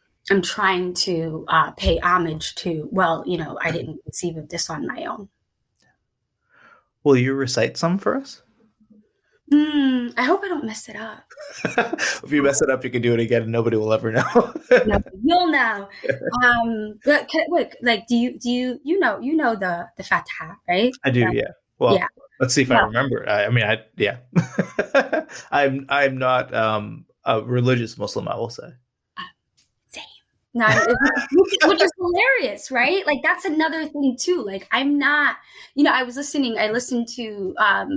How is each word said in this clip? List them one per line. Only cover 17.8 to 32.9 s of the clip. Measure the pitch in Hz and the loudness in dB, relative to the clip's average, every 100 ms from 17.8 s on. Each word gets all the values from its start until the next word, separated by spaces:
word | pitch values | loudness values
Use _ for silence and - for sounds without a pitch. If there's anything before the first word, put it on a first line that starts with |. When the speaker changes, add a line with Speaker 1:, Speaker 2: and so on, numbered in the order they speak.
Speaker 1:
like, | 240 214 - | -2 -2 0
do | 233 | 0
you, | 247 - | 0 -4
do | 240 | -4
you, | 247 254 247 | -2 -2 -6
you | 285 381 | -2 0
know, | 262 196 | 0 0
you | 247 320 | -2 0
know | 254 214 | 0 0
the, | 185 170 175 - | -4 -4 -8 -12
the | |
Fatiha, | - 175 - - 160 190 - | -2 -2 -2 -12 -14 -12 -2
right? | 180 247 - | 2 2 0
Speaker 2:
I | 139 | 0
do, | 120 113 | 2 2
Speaker 1:
Um, | 117 | 0
Speaker 2:
yeah. | - - _ _ | -4 -10 _ _
Well, | 120 - | 2 2
Speaker 1:
yeah. | 120 - - _ | 0 -10 -20 _
Speaker 2:
let's | 127 | 0
see | 143 | 2
if | 127 | 4
I | 117 | 2
Speaker 1:
Yeah. | 98 | 2
Speaker 2:
remember. | 113 139 113 101 | 0 -2 -4 -2
I, | 104 104 | -2 2
I | |
mean, | 120 107 | 2 2
I, | 110 - - | -2 -6 -2
yeah. | 104 - - 175 - - - - - 277 262 - - - | -2 -2 -2 -2 -2 -4 -4 -6 0 0 2 -4 -6 -16
<laughs> | - | -2
I'm, | 143 139 135 135 | 2 2 0 -2
I'm | 143 139 131 | 2 2 2
not, | 127 127 123 | 2 2 0
um, | 117 110 107 107 110 - _ - | 0 0 0 -4 -12 -20 _ -2
a | 110 | -2
religious | 120 123 123 123 113 - | 0 2 2 2 -2 -6
Muslim, | 101 - 107 | -6 -6 -6
I | 107 | -6
will | 113 | -6
say. | - 175 - _ _ _ - - _ _ _ _ _ _ - - - _ _ _ 240 | -8 -18 -20 _ _ _ -18 -18 _ _ _ _ _ _ -20 -18 -20 _ _ _ 0
Speaker 1:
No, | 214 | 2
it, | - - 247 285 - - | 4 2 2 2 0 2
which, | 311 - - 320 | 4 4 4 2
which | 339 | 4
is | 370 370 | 2 0
hilarious, | 349 359 494 508 254 196 - | -2 2 2 2 0 -2 -2
right? | 254 254 | 0 2